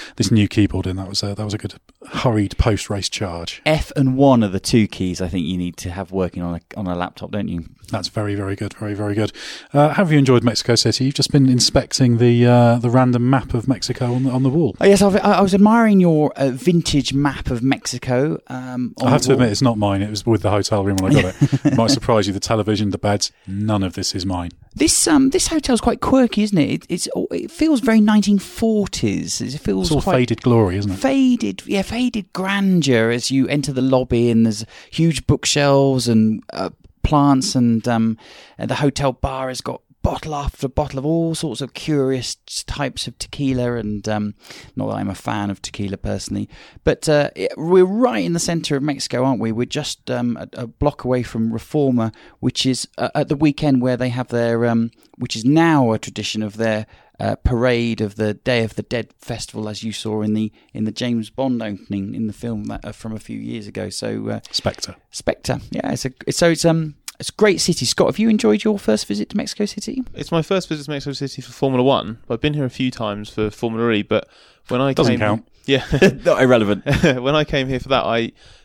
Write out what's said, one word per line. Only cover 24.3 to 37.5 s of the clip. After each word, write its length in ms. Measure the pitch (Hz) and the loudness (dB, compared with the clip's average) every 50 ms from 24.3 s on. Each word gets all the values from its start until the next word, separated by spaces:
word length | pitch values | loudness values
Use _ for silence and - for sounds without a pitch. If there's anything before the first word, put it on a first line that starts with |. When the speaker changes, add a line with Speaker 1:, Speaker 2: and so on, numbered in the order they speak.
| 92 87 87 85 - - - - - | -4 -4 -6 -8 -10 -16 -20 -12 -4
Speaker 2:
This, 340 | - 294 339 - - - 339 | 0 0 2 2 2 2 4
um, 220 | 311 277 269 269 | 4 4 4 4
this 180 | 285 370 - - | 2 0 0 0
hotel's 320 | 330 311 277 - 254 214 | -2 -2 0 0 0 2
quite 220 | - 247 - - | 2 0 0 0
quirky, 420 | - - 254 269 254 220 - 208 208 | 0 2 4 4 4 4 2 0 -2
isn't 140 | 208 202 165 | 2 2 2
it? 120 | 139 104 | 2 2
It, 160 | - 165 - - | 0 -4 -6 -6
it's, 180 | - - - - - - - - | -6 -6 -6 -6 -6 -6 -6 -4
it 180 | - - - - | -4 -6 -8 -6
feels 280 | - - 311 320 302 233 | -4 0 2 2 2 2
very 220 | 190 226 226 220 | 2 4 4 6
nineteen 380 | 208 214 214 214 196 202 202 196 | 6 6 6 4 4 4 2 0
forties. 1000 | - - - - 233 226 220 214 196 - - - - 107 95 85 82 82 - - | 0 -4 -6 -2 0 0 2 0 0 -2 -4 -4 -2 -2 -2 -2 -4 -6 -6 -6
It 160 | - 113 135 156 | -6 -8 -8 -8
feels 280 | - - 196 190 185 165 | -4 -4 -2 -2 0 0
Speaker 1:
It's 80 | 156 | 0
all 60 | 143 | 0
Speaker 2:
quite 140 | - 190 180 | 0 2 2
Speaker 1:
faded 260 | 131 127 - 117 - | 2 2 0 -2 -2
glory, 340 | - 127 120 117 107 92 90 98 | 2 2 4 4 4 4 2 -2
isn't 140 | 101 104 | -4 -4
it? 60 | 92 98 | -4 -2
Speaker 2:
Faded, 680 | - 269 269 269 262 254 247 233 226 202 190 - - | -2 0 2 2 4 2 2 2 -2 -4 -6 -8 -8
yeah, 180 | - - 196 190 | -4 -4 -4 -2
faded 500 | - 208 240 254 247 - 214 185 _ - | -2 -2 -2 -2 -2 -2 -4 -8 _ -8
grandeur 800 | - 190 190 196 202 196 190 185 175 147 135 123 113 113 113 | -6 -4 -2 -2 0 2 2 2 2 4 4 4 4 4 2
as 200 | 117 123 120 - | 0 -2 -2 -2
you 160 | 131 135 127 - | 0 0 0 2
enter 240 | 139 147 135 147 | 0 -2 -2 -2
the 100 | 135 127 | -2 -2
lobby, 480 | 127 131 131 127 127 - 123 117 120 120 | 0 2 2 2 2 2 0 2 2 4
and 140 | 117 113 113 | 4 4 4
there's 200 | 113 107 104 113 - - - - - | 2 0 -2 -8 -14 -16 -20 -20 -8
huge 340 | - - 160 165 151 127 - - | -2 0 2 2 2 0 0 0
bookshelves 800 | 151 - - - - 147 143 143 139 139 139 139 135 131 117 120 | 0 0 0 0 0 2 4 4 4 4 4 4 2 2 2 2
and, 340 | 117 110 110 110 110 - - - | 4 4 4 4 0 -2 -6 -12
uh, 200 | - - 95 - - _ _ - _ _ - | -10 -8 -8 -8 -10 _ _ -20 _ _ -2
plants, 520 | - 151 147 143 143 139 131 127 - | 2 2 4 4 4 4 2 2 0